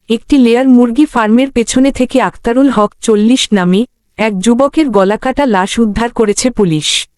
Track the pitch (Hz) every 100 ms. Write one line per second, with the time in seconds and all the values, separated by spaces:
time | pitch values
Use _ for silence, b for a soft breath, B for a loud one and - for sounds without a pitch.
0 | _ 226 - 294 240 233 262 247 240 233
1 | 302 247 214 233 269 240 220 254 269 269
2 | 254 262 196 - - 233 277 226 208 -
3 | - 214 220 254 - 202 180 185 240 _
4 | _ - 220 196 190 240 277 311 302 202
5 | 190 208 262 254 285 196 190 - 226 202
6 | 233 - 214 202 254 - 196 156 151 -
7 | -